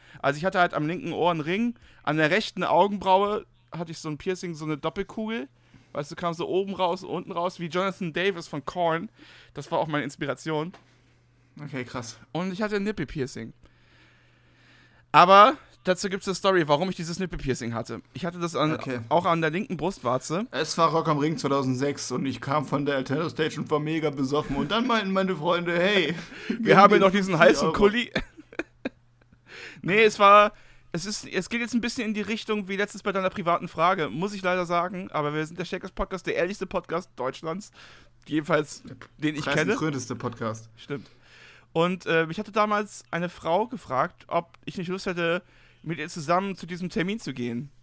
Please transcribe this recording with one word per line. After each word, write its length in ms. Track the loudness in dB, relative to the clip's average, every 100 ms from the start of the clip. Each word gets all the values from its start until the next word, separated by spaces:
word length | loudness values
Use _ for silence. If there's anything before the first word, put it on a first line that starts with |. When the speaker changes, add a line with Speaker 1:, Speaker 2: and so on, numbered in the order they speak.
| -20 -4
Speaker 1:
Also 180 | -2 0
ich 60 |
hatte 160 | 0 2
halt 120 | 2
am 140 | 0 -4
linken 260 | -4 -6
Ohr 180 | 0 0
einen 80 | 0
Ring, 340 | -2 -2 -4 -6 -16 -8
an 120 | -2 0
der 140 | 2
rechten 320 | 2 0 -4
Augenbraue 840 | 0 4 2 2 2 4 4 -2 -8 _ _
hatte 180 | -10 -10
ich 80 | -8
so 100 | -8
ein 100 | -6
Piercing, 360 | -6 -6 -6
so 100 | -8
eine 140 | -6 -4
Doppelkugel. 720 | -4 -6 -8 -8 -6 -6 -8 _ _ -20 _
Weißt 180 | -10 -8
du, 40 |
kam 180 | -6 -6
so 120 | -4 -2
oben 280 | -2 -2
raus 280 | -2 -2 -2
und 80 | -6
unten 220 | -8 -6
raus, 260 | -4 -4 -4
wie 80 | -4
Jonathan 460 | -2 -2 -2 -6
Davis 340 | -2 -2 -4 -8
von 180 | -10
Korn. 440 | -8 -2 0 0 -4 -14 -20 -20 -18
Das 180 | -16 -4
war 60 | -2
auch 100 | -2
meine 160 | -2
Inspiration. 680 | -4 -6 -6 -4 -4 -4 -4 -10 _ _ _ _ _ _ _ -16
Speaker 2:
Okay, 240 | -10 -8
krass. 340 | -8 -8 -10 -14 -10
Speaker 1:
Und 200 | -6 -4
ich 80 | -4
hatte 140 | -2 -2
ein 80 |
Nippelpiercing. 680 | -2 -4 -6 -6 -6 -8 -14 -16 -20 _ _ _ _ _ _ _ _ _ _ -20 _ _ _
Aber 440 | 6 10 12 10 6 -6 -6
dazu 240 | -2 -2 -2
gibt's 180 | -4 -4
eine 60 |
Story, 340 | 0 2 2 4
warum 220 | 2 2
ich 60 | -4
dieses 220 | -6 -6
Nippelpiercing 540 | -6 -4 -4 -4 -4
hatte. 300 | -6 -6 -10 -12
Ich 140 | -8 -8
hatte 120 | -4
das 160 | -4 0
an, 180 | 0
Speaker 2:
Okay. 260 | 0 -4 -6 0
Speaker 1:
auch 160 | 2
an 160 | 4 2
der 100 | 2
linken 260 | -2 -4 -4
Brustwarze. 680 | -4 -2 -2 -2 -2 -4 -4
Speaker 2:
Es 260 | -4 -2 2
war 140 | 4
Rock 180 | 4 2
am 100 | 2
Ring 200 | 0 0
zweitausendsechs 720 | 0 2 2 0 -2 -2 -4
und 140 | -4 -4
ich 140 | -4
kam 240 | -2 -2 0
von 180 | -2
der 120 | 0 -2
Alternate 340 | 0 -2 -2
Stage 280 | -2 -2 -2
und 100 | -2
war 100 | -2
mega 300 | 0 -2 -2
besoffen. 460 | -2 0 0 0 -2
Und 140 | 0
dann 160 | 0 2
meinten 260 | 0 2
meine 220 | 0 0 0
Freunde, 420 | 0 0 0 2
"Hey, 360 | 2 2 2 -2 -10
Speaker 1:
<laughs> 160 | -10 -6
Wir 80 | -2
Speaker 2:
gönn 180 | 6 10
Speaker 1:
haben 160 | 10
Speaker 2:
dir 60 | 8
Speaker 1:
noch 100 | 6
diesen 220 | 4 2 6
Speaker 2:
fünfzig 120 | 6
Speaker 1:
heißen 200 | 6 2
Speaker 2:
Euro." 80 | 4
Speaker 1:
Kuli. 340 | 4 4 -2 -4
<laughs> 60 | -6 -12 -14 -12 -12 _ -14 -14 _ _ _ _ -20 -18 -18 -8
Nee, 200 | 0 6
es 160 | 6 8
war, 340 | 10 10 8 2 -16 -20 -10
es 160 | -8 -6
ist, 200 | -8 -4
es 220 | -4 -4
geht 120 | -4
jetzt 140 | -2
ein 60 | 0
bisschen 260 | 0 -2 -2
in 80 |
die 60 | -2
Richtung 440 | -2 -4 -2 -4 -2
wie 100 | -2
letztens 260 | -2 -4
bei 80 | -4
deiner 180 | -2 -2
privaten 380 | -2 0 0 -2
Frage, 400 | 0 0 2 -2
muss 240 | -4 -6
ich 80 | -4
leider 240 | -2 -2 0
sagen. 440 | -2 -2 -6 -6
Aber 200 | -4 -2
wir 120 | -2 -4
sind 120 | -8
der 60 |
Shakers 280 | -8 -8 -8
Podcast, 340 | -8 -6 -6 -4
der 80 |
ehrlichste 320 | 0 -2 -2 -6
Podcast 440 | -6 -4 -6 -6
Deutschlands. 560 | -6 -6 -6 -8 -8 -10 -20 -20 -20 -20 _ -6
Jedenfalls, 560 | -4 0 0 0 -10
Speaker 2:
Der 140 | -16 -18 -20 -4
Speaker 1:
den 180 | -4 -2
ich 80 |
kenne. 100 | 0 2
Speaker 2:
preisgekrönteste 600 | 2 0 -2 -2 -6 -6
Podcast. 520 | -8 -6 -6 -6 -12 -20
Speaker 1:
Stimmt. 320 | -10 -10 -12 -20 -20 -20 -20 -20 _
Und, 340 | 0 0 -2 0
äh, 200 | 0 0
mich 120 | -4
hatte 120 | -4
damals 540 | 0 2 0 -4 -10 -8
eine 160 | -6 -6
Frau 400 | -6 -2 0 0
gefragt, 560 | -6 -4 -2 -2 -4 -4
ob 280 | -4 -4 -10
ich 120 | -12 -8
nicht 100 | -6
Lust 180 | -6 -6
hätte, 360 | -2 0 -2 -6 _ -20 _
mit 160 | -8 -8
ihr 100 | -8
zusammen 480 | -6 0 0 0 -6
zu 100 | -10
diesem 220 | -8 -6
Termin 320 | -2 -2 -4
zu 120 | -6
gehen. 380 | -6 -6 -6 -8 -14